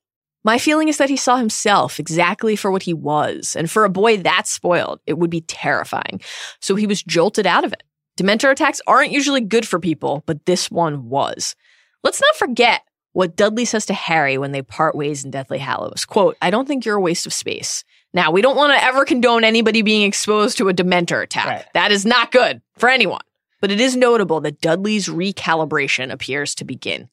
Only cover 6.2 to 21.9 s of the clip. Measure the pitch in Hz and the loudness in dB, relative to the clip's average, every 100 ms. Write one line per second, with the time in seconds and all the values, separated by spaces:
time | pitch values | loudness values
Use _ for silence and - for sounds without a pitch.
6.2 | - - - - - 196 214 202 - 160 | -14 -16 -16 -8 -2 0 0 -2 -2 2
7.2 | 175 - 190 202 320 - _ _ _ - | 2 2 2 2 0 -6 _ _ _ -2
8.2 | 185 220 277 269 302 - - 233 294 285 | 0 2 2 2 0 0 2 4 4 0
9.2 | 277 269 214 226 220 180 170 156 139 143 | 0 0 0 0 0 -2 -2 -4 -4 -6
10.2 | - 151 - 180 - 180 165 147 117 135 | -6 -4 0 0 0 -2 -2 -2 -4 -2
11.2 | 127 - - - _ _ _ _ - - | -2 -4 -8 -10 _ _ _ _ -4 2
12.2 | 571 622 370 233 233 190 - _ _ 180 | 2 2 0 2 2 2 -4 _ _ -2
13.2 | 185 170 208 214 240 220 - 190 - 160 | -2 2 0 2 -2 -2 -4 -4 -2 0
14.2 | 139 135 139 139 127 - 160 143 147 147 | 0 0 -4 -6 -6 -2 -2 0 -4 -6
15.2 | 139 135 135 143 139 120 - - - - | -8 -10 -8 -6 -4 -6 -6 -10 -2 2
16.2 | 175 - 165 208 269 277 226 208 180 175 | 2 2 0 0 -2 -4 -2 0 0 -2
17.2 | - - - - - - - _ _ 180 | -4 -8 -8 -8 -8 -10 -12 _ _ -2
18.2 | 165 175 240 262 294 262 247 262 269 262 | 2 4 4 4 2 2 2 2 2 2
19.2 | 240 233 226 226 220 220 214 214 202 202 | 2 4 4 4 2 2 2 2 2 0
20.2 | - 214 208 - 196 180 180 180 170 135 | 0 0 0 0 0 0 2 0 0 -2
21.2 | 90 - 101 117 - - 190 | -4 -4 -4 -4 -4 0 2